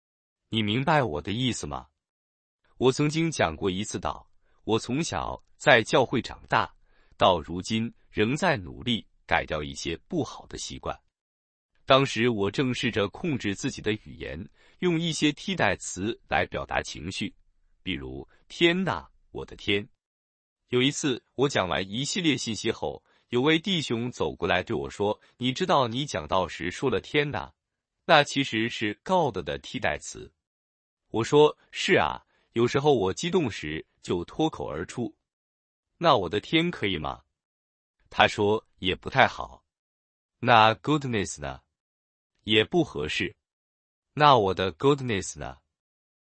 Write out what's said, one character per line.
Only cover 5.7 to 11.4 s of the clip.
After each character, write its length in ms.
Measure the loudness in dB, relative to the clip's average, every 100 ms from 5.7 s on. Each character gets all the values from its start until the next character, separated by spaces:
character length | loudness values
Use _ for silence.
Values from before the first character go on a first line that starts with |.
| 6
教 240 | 6 2 2
会 160 | 0
长 220 | -4 -12 -2
大， 260 | 0 0 -8 _ _ _ 4
到 240 | 4 4
如 220 | 0 -8
今 320 | -4 -2 -4 -8 _
仍 260 | 0 0 2
在 220 | 0 0
努 260 | -4 -8
力 240 | -4 -4 -6 _ -2
改 200 | 0 0
掉 180 | -4
一 100 | -4
些 220 | -6 -6 -8 -6
不 120 | -6
好 240 | -4 -8 -14
的 100 | -12
习 200 | -10 -10
惯。 220 | -8 -10 _ _ _ _